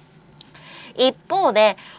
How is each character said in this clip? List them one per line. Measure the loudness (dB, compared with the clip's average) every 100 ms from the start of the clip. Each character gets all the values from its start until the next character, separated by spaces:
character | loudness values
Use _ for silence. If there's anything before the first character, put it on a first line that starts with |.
| _ _ _ -20 -20 -20 -20 -20 -16 -2
一 | -2 -4 -6
方 | -2 0
で、 | 2 0 -2 -16